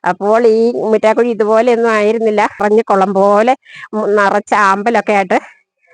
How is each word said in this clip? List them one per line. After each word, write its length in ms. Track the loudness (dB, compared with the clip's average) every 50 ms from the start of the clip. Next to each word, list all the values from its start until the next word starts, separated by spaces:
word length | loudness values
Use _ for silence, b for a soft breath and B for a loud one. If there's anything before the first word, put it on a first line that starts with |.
| B -6
അപ്പോൾ 320 | -6 -4 -2 0 0 2 2
ഈ 140 | 2 2 2 0 0 -2 -2 -2 -2
മീറ്റാക്കുഴി 420 | 0 0 2 0 2 0 0 -2
ഇതുപോലെയൊന്നും 600 | -2 -2 -2 0 0 0 2 2 0 0 0 0
ആയിരുന്നില്ല. 520 | 0 0 0 0 0 0 -2 -2 0 0 -2 -2
നിറഞ്ഞ് 300 | -2 -2 -2 0 2 0
കുളം 280 | 2 2 0 0 0 0 0
പോലെ 400 | 2 2 2 2 2 2 0 0 -2 B B B B B B
മു-, 180 | -8 -6 -2 -2
നിറച്ച് 460 | 0 0 0 0 0 -2 -2 -2 0 0
ആമ്പലൊക്കെ 520 | 2 2 0 0 -2 -2 -2 -2 0 0
ആയിട്ട് 260 | -2 -2 0 0 -2 -4 -4 B B B B _ _ _ B B